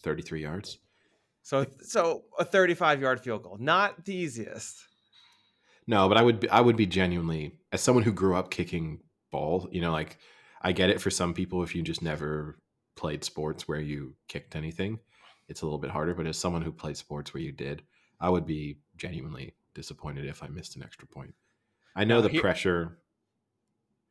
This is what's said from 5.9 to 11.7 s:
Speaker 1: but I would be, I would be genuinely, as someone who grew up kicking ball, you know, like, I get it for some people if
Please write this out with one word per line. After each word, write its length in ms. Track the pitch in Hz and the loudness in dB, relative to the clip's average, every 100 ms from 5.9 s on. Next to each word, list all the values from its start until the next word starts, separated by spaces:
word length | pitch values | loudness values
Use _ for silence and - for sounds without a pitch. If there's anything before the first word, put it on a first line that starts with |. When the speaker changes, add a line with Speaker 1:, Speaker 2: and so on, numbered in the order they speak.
| 107 95 | 6 8
Speaker 1:
but 100 | 107 | 8
I 40 | |
would 180 | 120 110 | 8 6
be, 100 | - | 4
I 120 | 113 | 6
would 160 | 120 113 | 8 6
be 80 | 98 | 4
genuinely, 760 | 92 92 87 82 80 73 - _ | 4 2 2 -2 -2 -6 -12 _
as 100 | 98 | 0
someone 220 | - 123 | 4 6
who 100 | 113 | 4
grew 220 | 92 95 90 | 4 4 2
up 160 | 90 | 0
kicking 480 | - 85 87 80 76 _ _ _ | -6 -4 -4 -6 -10 _ _ _
ball, 360 | 71 76 90 85 | -4 -2 -2 -2
you 100 | 90 | -2
know, 100 | 85 | 0
like, 280 | 80 78 - - - _ - | -2 -4 -12 -20 -20 _ -4
I 100 | 92 | -2
get 180 | 90 92 | 2 2
it 100 | - | 2
for 80 | 98 | 0
some 240 | - 87 | -2 -2
people 300 | 85 90 90 | -2 -4 -4
if 120 | 85 | -4